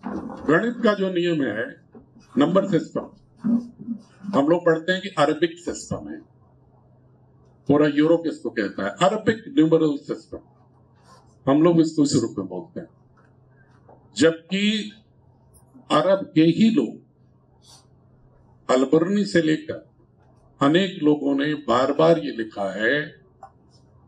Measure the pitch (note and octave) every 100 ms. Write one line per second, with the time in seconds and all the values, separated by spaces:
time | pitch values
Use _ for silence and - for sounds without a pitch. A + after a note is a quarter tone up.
0 | - - - - - E3 A#3 A#3+ A3 G3+
1 | F#3+ F3 F3 D#3+ B2+ G#2 C3 - _ -
2 | _ - _ B2+ D#3+ F#3+ - D#3+ - -
3 | - - _ _ G#3+ A#3+ - - A#3 A3
4 | - _ G3+ C3 D3 F3 E3+ D#3+ F#3 F#3
5 | G3 D3+ D3 D3+ E3+ - C#3 - - -
6 | - D#2+ - _ _ _ _ _ _ _
7 | _ _ _ _ _ _ - D3 D3+ C#3+
8 | D#3 E3+ D#3+ - A#2 A2+ G2 - G2 -
9 | F#3+ G#3+ A#3+ A3 - C#3 D#3+ D#3+ D#3 C#3
10 | - A2 - - _ _ _ _ _ _
11 | _ - _ _ C3 D3 F3 E3 D#3+ -
12 | C#3 B2+ A2+ G2+ F2+ F2+ - - - _
13 | _ _ _ _ _ _ _ _ _ -
14 | _ A2 D#3+ E3 - F#3+ G#3 G#3+ - -
15 | _ _ _ _ _ _ _ - - D3+
16 | F3+ F#3+ F3+ D#3 E3 - A3+ - A2+ -
17 | _ _ _ _ _ _ _ - _ _
18 | _ _ _ _ _ _ - C3 C3+ D#3+
19 | F3 G3+ F#3+ E3+ D#3 D#3 - - - _
20 | _ _ _ _ _ - C#3+ E3+ F#3+ E3
21 | D3+ D3 C#3 C#3 D3+ D3 - A#2+ C#3 C#3
22 | E3 D#3+ C#3+ A2+ A2 G#2 G2 F#2+ A2+ D3
23 | D3+ - _ _ - _ _ _ _ _